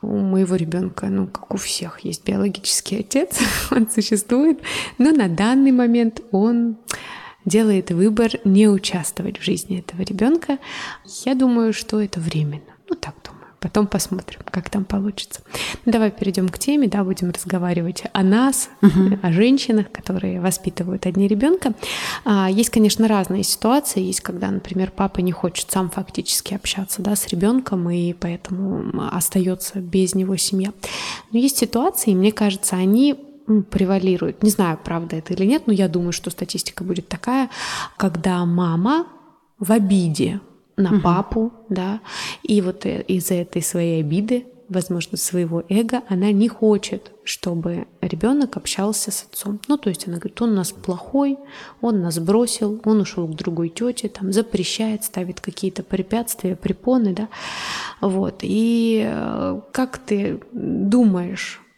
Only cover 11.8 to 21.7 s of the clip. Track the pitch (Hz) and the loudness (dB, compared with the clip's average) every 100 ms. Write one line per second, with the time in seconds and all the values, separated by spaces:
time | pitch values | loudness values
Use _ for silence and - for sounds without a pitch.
11.8 | - 214 202 180 165 156 151 147 - - | -2 -2 -2 -2 -2 0 -2 -4 -14 -20
12.8 | - 349 - - - - - _ 170 208 | -8 -8 -8 -12 -20 -20 -20 _ -2 0
13.8 | 202 190 - 185 - - - - 170 202 | 0 0 -4 -6 -8 -16 -8 -8 -4 -6
14.8 | 190 202 202 - - - - - - - | -2 -2 -4 -6 -12 -14 -14 -10 -8 -4
15.8 | - 226 214 208 196 185 185 - - 294 | 0 4 2 0 -2 0 -2 -2 0 2
16.8 | 240 202 190 190 180 170 185 185 180 175 | 2 2 0 0 -2 -4 -2 -2 0 0
17.8 | 170 180 - - 190 208 262 262 - - | -2 -4 -4 2 4 6 4 2 -4 4
18.8 | 202 165 190 196 180 170 233 269 - 220 | 6 6 4 4 2 4 6 4 4 0
19.8 | 202 - - 190 190 180 180 180 190 - | 0 -6 -6 -4 -2 -2 -2 -2 -4 -4
20.8 | 180 190 180 180 196 208 269 370 277 | -4 -2 -2 2 2 4 4 2 0